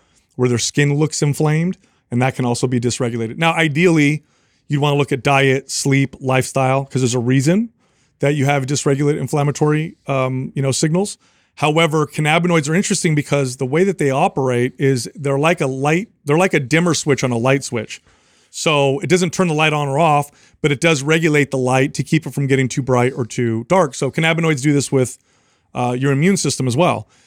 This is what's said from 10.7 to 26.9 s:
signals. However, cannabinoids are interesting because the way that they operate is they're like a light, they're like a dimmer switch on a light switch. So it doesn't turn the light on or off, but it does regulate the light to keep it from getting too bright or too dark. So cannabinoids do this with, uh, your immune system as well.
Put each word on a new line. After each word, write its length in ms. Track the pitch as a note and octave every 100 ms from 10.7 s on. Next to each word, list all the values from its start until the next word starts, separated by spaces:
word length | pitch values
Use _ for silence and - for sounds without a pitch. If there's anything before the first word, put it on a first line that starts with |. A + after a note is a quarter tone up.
signals. 460 | B2+ D#3+ E3+ G3+ - _ _ _ -
However, 500 | D3 D#3 E3 D#3 D3+
cannabinoids 600 | - D3+ E3 F3 E3+ C#3+
are 80 |
interesting 400 | E3+ G#3 G3 F3+
because 440 | D3 - C#3+ C3+ B2
the 80 | C3
way 180 | D3+
that 140 | G3 F3
they 120 | C#3+
operate 640 | C3 F#3+ D#3+ C3 B2 B2+ -
is 280 | C#3 C3 A#2
they're 240 | - C#3+ C#3
like 220 | D#3 F3
a 60 | C#3
light, 420 | C3 C#3+ E3 A3+ _
they're 140 | - D3+
like 160 | F#3+
a 60 | D3+
dimmer 340 | B2 D#3+ F3
switch 280 | D3 D#3 C3+
on 80 | B2+
a 60 | A#2+
light 260 | B2 C#3
switch. 380 | - A#2+ - - _ _ _ _ _
So 500 | - E3 D3 C#3 C#3
it 100 | -
doesn't 240 | F3 F3+
turn 140 | - F3+
the 60 |
light 200 | D3+ D#3
on 120 | D3+ C#3+
or 120 | C#3
off, 320 | E3 D3 C#3+ _ _ _
but 100 | D#3
it 80 | C#3
does 220 | E3 D3+
regulate 480 | C#3+ D#3+ D#3+ D3 C#3+
the 80 | C3+
light 340 | B2+ C3 C#3+
to 100 | -
keep 240 | C3+ D#3 D3+
it 60 |
from 140 | D3 C#3
getting 220 | C3+ B2+
too 120 | -
bright 320 | B2+ B2 B2
or 120 | C3+ A2+
too 380 | - A#2+ A2+ A#2+
dark. 260 | F#3 D3+
So 160 | - C3+
cannabinoids 520 | - E3 E3 E3 D3
do 100 | D3
this 180 | C#3+ C3
with, 280 | C3+ B2 - _ _ _ _ _
uh, 200 | B2 B2 B2+
your 120 | C3+
immune 280 | C#3 F3 G3
system 280 | D3 - C3
as 80 |
well. 320 | A#2+ F3